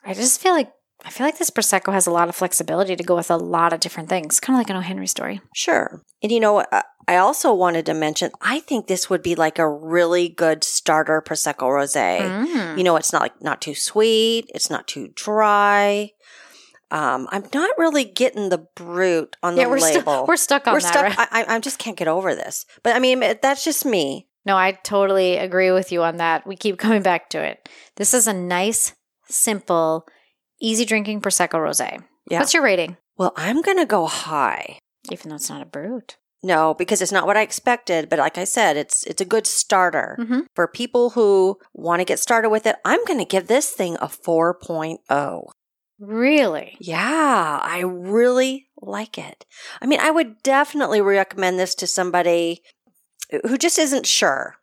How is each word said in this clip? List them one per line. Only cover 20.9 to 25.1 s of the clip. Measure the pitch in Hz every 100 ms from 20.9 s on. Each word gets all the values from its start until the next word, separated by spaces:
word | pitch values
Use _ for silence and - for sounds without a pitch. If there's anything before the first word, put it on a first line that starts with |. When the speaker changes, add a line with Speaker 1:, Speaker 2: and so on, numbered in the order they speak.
| 175 190 202
Speaker 1:
right? | 233
Speaker 2:
I, | 226
I, | - 226
I |
just | 269 -
can't | - 185
get | 160
over | 165 190
this. | 135 - - - -
But, | - 233
I |
mean, | 254 254
it, | 190 214
that's | 269 277
just | 320 294
me. | 285 208 139 147 _ _ 202
Speaker 1:
No, | 190
I | 185
totally | 190 - 202 196